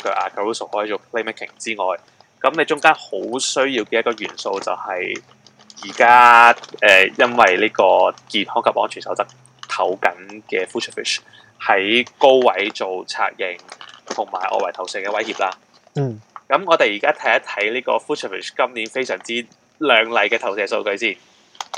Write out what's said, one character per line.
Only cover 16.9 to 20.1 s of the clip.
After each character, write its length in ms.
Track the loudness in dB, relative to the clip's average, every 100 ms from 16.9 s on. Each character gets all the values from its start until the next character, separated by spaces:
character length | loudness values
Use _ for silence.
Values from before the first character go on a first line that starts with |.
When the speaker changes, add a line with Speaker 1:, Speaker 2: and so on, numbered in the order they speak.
| 0
Speaker 1:
而 40 |
家 120 | -2
睇 280 | -2 0 -2
一 40 |
睇 300 | -2 -6 -4
呢 80 | -4
個 120 | -4
Vucevic 560 | -4 -4 -8 -8 -10 -12 -6
今 180 | -6 -4
年 120 | -8
非 160 | -6
常 140 | -6 -8
之 260 | -6 -8 -8 _ _ _
亮 260 | 2 2
麗 240 | 2